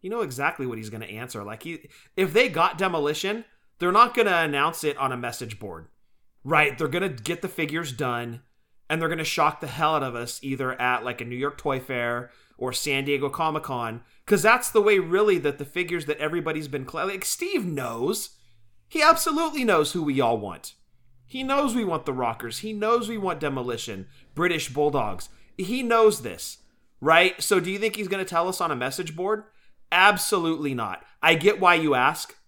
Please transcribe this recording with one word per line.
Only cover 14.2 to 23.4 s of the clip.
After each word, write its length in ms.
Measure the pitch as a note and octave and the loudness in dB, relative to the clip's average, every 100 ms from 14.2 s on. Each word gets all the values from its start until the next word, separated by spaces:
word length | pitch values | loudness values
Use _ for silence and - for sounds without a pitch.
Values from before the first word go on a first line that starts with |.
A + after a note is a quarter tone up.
| - | 0
'cause 160 | G3+ | 4
that's 280 | G3+ A#3+ - | 6 4 4
the 120 | A3+ | 4
way, 160 | G3+ G3+ | 6 4
really, 400 | E3 F#3 G#3+ F3+ | 4 4 4 4
that 200 | C#3+ C#3 | 2 -2
the 60 | |
figures 400 | C#3 E3+ F3+ F3 C#3+ | -8 -6 -4 -4 -2
that 120 | D3+ | -2
everybody's 500 | D3+ E3+ D#3+ D#3 D3 | -2 -2 -2 -4 -6
been 180 | C#3 C3 | -8 -8
cl-, 180 | D#3+ F#3 | -6 -4
like, 180 | F#3+ | -4
Steve 400 | - - F4 F#4+ F#3 | -6 -4 -2 -2 -2
knows. 680 | D3 B2+ A#2 C3 A3 - - _ _ - - _ | -4 -6 -4 -2 -2 -6 -14 _ _ -20 -20 _
He 120 | D#4+ | 2
absolutely 640 | D4+ E4 E4+ D4+ E4 D4 | 6 6 2 0 -2 0
knows 280 | A#3+ F3+ D3+ | 2 4 2
who 100 | F3 | 0
we 180 | D3+ C3+ | -2 2
all 160 | A#2+ A2+ | 2 2
want. 360 | G2+ E2 - - _ _ _ - - | -4 -10 -14 -20 _ _ _ -20 -14
He 160 | C4 | -8
knows 320 | C4 C#4 C#4+ | 0 2 2
we 80 | A#3 | 0
want 200 | G#3 D#3+ | 0 -2
the 80 | - | -2
Rockers. 460 | B2+ A#2+ A2+ A#2 A2 | -2 -2 -2 -8 -8
He 160 | G#3+ | -8
knows 340 | G#3+ G#3+ A#3+ A3 | -4 2 2 0
we 80 | A3+ | -4
want 240 | F#3+ D#3+ | -4 -2